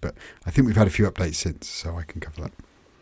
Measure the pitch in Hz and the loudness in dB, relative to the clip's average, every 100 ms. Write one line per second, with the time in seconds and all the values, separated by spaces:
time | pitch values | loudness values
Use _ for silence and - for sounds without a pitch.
0 | 82 - - - - - 123 107 101 - | -10 -10 -18 -12 0 2 4 6 4 4
1 | - - 82 78 87 73 - - 85 82 | 2 2 -2 -2 -4 -6 -10 -10 -8 -8
2 | 78 80 80 85 - - - _ _ _ | -10 -12 -12 -10 -12 -12 -20 _ _ _